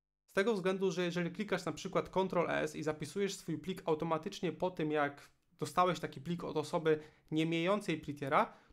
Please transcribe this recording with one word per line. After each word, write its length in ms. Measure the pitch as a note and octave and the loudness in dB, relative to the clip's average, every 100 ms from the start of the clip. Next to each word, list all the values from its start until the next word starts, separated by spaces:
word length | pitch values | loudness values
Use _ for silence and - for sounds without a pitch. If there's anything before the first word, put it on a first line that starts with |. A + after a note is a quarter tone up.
| _ _ _ | _ _ _
Z 60 | |
tego 200 | - G3+ | 2 2
względu, 380 | G#3+ F3+ F#3+ F#3+ | 4 2 2 2
że 120 | E3+ | 2
jeżeli 280 | F3 E3+ E3+ | 0 0 0
klikasz 340 | E3+ G#3 F3+ E3+ | -2 -2 0 -2
na 60 | |
przykład 380 | D3 F#3+ F#3 - | -4 -2 0 0
Ctrl 400 | F#3 F#3+ F3+ D#3+ | 0 2 2 2
S 260 | C#3+ D3+ D#3 | 2 0 -2
i 80 | |
zapisujesz 520 | D#3 D#3 D3+ G3 G3 F#3+ | -2 -2 -4 -2 -2 -4
swój 220 | - D3+ | -6 -6
plik 240 | E3+ F3+ - | -6 -4 -2
automatycznie 680 | D#3 E3+ D#3+ D#3 - F3 | 0 0 0 -2 -4 -4
po 200 | - F#3 | -2 -2
tym, 200 | F3 D3+ | -2 0
jak 380 | D3+ C#3+ C#3+ - _ _ - | 2 0 -2 -18 _ _ -8
dostałeś 400 | D3+ - F3+ E3 | -2 2 4 2
taki 220 | D3+ - | -4 -8
plik 220 | C3+ F3 | -6 -4
od 140 | D#3+ D#3 | -4 -4
osoby 420 | C#3+ F3 D#3+ D3+ - - - | -2 0 4 2 0 -18 -4
nie 140 | D#3 E3 | 0 2
miejącej 520 | E3 E3+ G#3 G3+ D#3 | 2 2 2 0 -4
Prettiera, 560 | - C#3+ C#3 D#3+ A3 - - | -4 -6 2 2 2 -2 -12